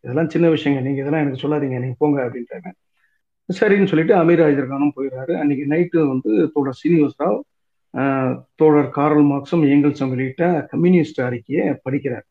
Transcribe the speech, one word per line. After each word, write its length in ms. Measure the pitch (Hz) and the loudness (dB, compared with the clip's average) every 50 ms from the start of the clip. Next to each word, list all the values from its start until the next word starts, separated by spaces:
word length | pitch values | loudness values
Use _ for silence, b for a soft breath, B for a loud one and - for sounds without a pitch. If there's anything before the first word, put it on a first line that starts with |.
| - | -10
இதெல்லாம் 240 | 127 123 151 165 156 | -4 -2 -2 -2 -2
சின்ன 200 | - 165 170 165 | 0 2 2 2
விஷயங்க, 320 | 160 151 - 143 143 139 | 2 2 0 -2 -2 0
நீங்க 200 | 123 135 139 135 | -2 -4 -4 -4
இதெல்லாம் 200 | 135 143 156 160 | -4 -2 -2 -2
எனக்கு 280 | 151 143 131 131 - 139 | -2 -2 -4 -4 -4 -4
சொல்லாதீங்க, 300 | 151 147 143 135 127 123 | -2 -2 -2 -4 -4 -6
நீங்க 160 | 123 131 123 _ | -6 -8 -4 _
போங்க" 200 | 151 151 143 143 | 0 0 0 0
அப்படின்றாங்க. 480 | 127 120 110 127 120 _ - 185 180 - - _ _ _ _ _ _ _ _ _ _ _ _ _ _ - | -2 -4 -6 -10 -12 _ -14 -16 -16 -18 -20 _ _ _ _ _ _ _ _ _ _ _ _ _ _ -10
சரின்னு 380 | 185 - 226 208 196 202 196 | -2 0 2 2 4 2 2
சொல்லிட்டு 280 | - 165 156 165 165 214 | 2 2 0 2 4 4
அமீர் 280 | 180 160 165 175 165 | 4 4 4 4 4
அஜர் 260 | 165 151 143 139 131 131 | 4 2 2 0 -2 -6
கானும் 240 | 139 139 143 147 - | -4 -2 -2 -2 -2
போயிடுறாரு. 360 | 131 135 135 127 127 131 139 175 | -4 -8 -8 -8 -8 -6 -6 -4
அன்னைக்கு 300 | 175 151 143 143 131 147 | -2 -2 -2 -2 -2 -2
நைட்டு 420 | 139 151 165 175 170 - 165 156 139 | -2 0 0 -2 0 0 0 0 0
வந்து 420 | 131 131 - 107 110 - 165 143 - | -2 -2 -2 0 0 0 0 0 0
தோழர் 180 | 147 139 139 | -2 -2 -2
சீனிவாச 520 | 123 - - 156 175 160 147 135 - - 196 | -6 -4 0 2 2 4 2 0 -2 -4 -2
ராவ், 160 | 185 208 - - _ _ _ _ _ _ _ _ _ - | -2 -2 -4 -6 _ _ _ _ _ _ _ _ _ -6
ஆஹ், 400 | 127 135 139 135 135 131 127 127 123 - _ _ | -4 -2 -2 0 0 -2 -2 -4 -6 -10 _ _
தோழர் 360 | _ 156 156 147 147 139 131 | _ 4 6 6 4 2 0
காரல் 360 | - 135 143 151 151 151 147 | -2 -2 0 2 4 4 4
மார்க்ஸும் 380 | 143 139 139 135 - 175 170 151 | 2 2 -2 -4 -2 0 2 2
ஏங்கல்ஸும் 440 | 139 139 147 143 147 139 - 139 131 | 4 4 4 4 2 0 -2 -4 -4
வெளியிட்ட 580 | 127 123 131 131 131 - 170 180 175 147 135 - | -4 -4 -6 -6 -4 -2 -2 0 0 -2 -4 -6
கம்யூனிஸ்ட் 520 | - 151 165 180 185 175 147 - - - | -4 0 2 4 4 4 2 0 -4 -6
அறிக்கையை 460 | 127 123 123 117 - - 135 156 202 170 131 - | -4 -4 -6 -8 -8 -4 -4 -2 -2 -2 -4 -6
படிக்கிறார். 440 | _ 131 135 143 - 139 123 107 _ _ | _ -6 -6 -4 -4 -6 -8 -8 _ _